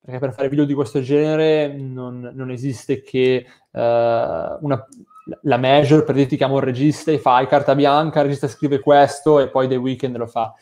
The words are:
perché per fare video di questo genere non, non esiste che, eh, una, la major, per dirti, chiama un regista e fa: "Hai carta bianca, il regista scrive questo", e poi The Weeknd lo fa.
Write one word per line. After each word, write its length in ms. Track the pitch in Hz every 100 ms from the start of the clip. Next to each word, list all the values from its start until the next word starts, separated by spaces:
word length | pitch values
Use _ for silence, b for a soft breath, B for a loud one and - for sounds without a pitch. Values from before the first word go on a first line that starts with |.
perché 180 | - 127
per 140 | 135
fare 160 | 113 139
video 160 | 143
di 80 | 147
questo 260 | 139 143 147
genere 640 | 127 147 156 156 156 156 147
non, 640 | 139 135 127 127 123 123
non 160 | 131 127
esiste 520 | 123 135 123 - 135
che, 340 | - 127 127 127 123 b b
eh, 60 | - 117 117 117 117 120 82 - -
una, 260 | 147 127 - - - - - -
la 140 | 151 123
major, 460 | 127 143 135 151
per 100 | 147
dirti, 220 | 135 135 135
chiama 180 | 135
un 60 | 139
regista 500 | 131 123 147 143 -
e 60 | 151
fa: 180 | - 123
"Hai 100 | 135
carta 280 | 147 143
bianca, 460 | 147 143 143 160 156
il 40 | 139
regista 220 | 143 143
scrive 320 | - 147 135
questo", 580 | - 147 139 - 156 147
e 80 | 131
poi 180 | 135 131
The 80 | 131
Weeknd 400 | 127 127 131 123
lo 100 | 117
fa. 260 | 120 113 -